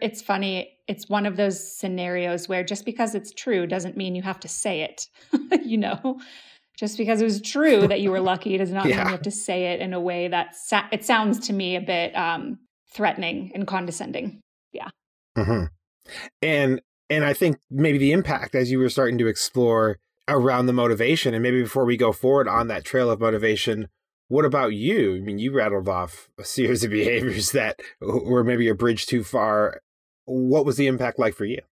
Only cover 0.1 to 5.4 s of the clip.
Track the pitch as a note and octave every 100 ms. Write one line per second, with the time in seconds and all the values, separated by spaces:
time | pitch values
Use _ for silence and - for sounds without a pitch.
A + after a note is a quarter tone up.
0.1 | A3 - G3 G3 F#3 - _ - G3+ -
1.1 | G#3 G3+ F#3 G3+ F#3+ - - G3 F#3 F3+
2.1 | F3+ F3 F3 F3 F#3 F3+ G3+ - A#3 A3+
3.1 | G#3+ G3+ - - G3+ F3 F#3+ F3+ - F#3+
4.1 | F3+ F#3+ F#3 - - G#3+ E3+ D#3 - -
5.1 | _ _ -